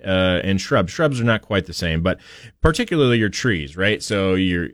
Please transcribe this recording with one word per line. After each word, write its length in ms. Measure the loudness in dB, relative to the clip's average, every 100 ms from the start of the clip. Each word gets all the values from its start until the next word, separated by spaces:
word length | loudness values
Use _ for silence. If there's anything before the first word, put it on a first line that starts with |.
uh, 360 | -2 2 2 2
and 160 | 0 -2
shrubs. 320 | 0 0 0
Shrubs 280 | 0 -2 0
are 40 |
not 180 | 0 0
quite 240 | 0 -2 -2
the 80 |
same, 260 | -4 -2 0
but 200 | 0 -2 -8 -20 -20 0
particularly 580 | 0 2 0 2 2 2
your 100 | 0
trees, 480 | -2 -2 -2 -4 -2
right? 240 | 0 0
So 320 | -2 -2 0
your, 340 | 2 2 0 -4